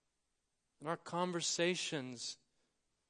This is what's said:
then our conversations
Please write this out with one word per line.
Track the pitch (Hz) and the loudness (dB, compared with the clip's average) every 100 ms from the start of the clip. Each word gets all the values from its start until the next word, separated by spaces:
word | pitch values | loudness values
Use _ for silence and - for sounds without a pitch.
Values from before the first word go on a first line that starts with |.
| _ _ _ _ _ _ _ _ | _ _ _ _ _ _ _ _
then | 143 | -4
our | 165 | -4
conversations | - 175 180 170 - - 170 180 - 156 127 120 - - _ _ _ _ _ _ | -2 0 2 2 0 4 4 2 0 -2 -4 -6 -8 -8 _ _ _ _ _ _